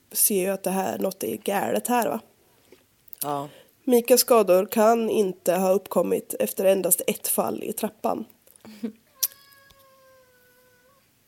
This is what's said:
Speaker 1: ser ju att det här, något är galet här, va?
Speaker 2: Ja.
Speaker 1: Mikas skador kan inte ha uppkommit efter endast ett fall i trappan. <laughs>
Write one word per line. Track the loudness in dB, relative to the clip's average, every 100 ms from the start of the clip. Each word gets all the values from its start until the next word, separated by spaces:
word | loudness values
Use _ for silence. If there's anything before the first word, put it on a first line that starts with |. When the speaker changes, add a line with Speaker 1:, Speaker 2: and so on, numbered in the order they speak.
| _
Speaker 1:
ser | -2 0 0
ju | -2
att | -4
det | -4
här, | -2 -4 -4
något | -4 -4
är | -8 -6
galet | -4 -2 0 -2 0
här, | 0 0
va? | -4 -10 _ _ _ _ -20 _ _ _ -10
Speaker 2:
Ja. | -6 -6 -8 -14 _ _
Speaker 1:
Mikas | 2 2 4 2
skador | 6 4 6 2 2
kan | 2 4 4 2
inte | 0 0 0 -2 0
ha | 2
uppkommit | 0 0 -2 0 -2 -4 -6
efter | -4 0 2
endast | 2 2 0 0
ett | -4 -4
fall | -2 -2 -4
i | -8
trappan. | -8 -8 -6 -4 -4 -8 _ _ _ -20 -14
<laughs> | -14 -14 _ _ -8 -8 _ -20 _ _ _ _ -20 _ _ _ _ _ _ _ _ _ _ _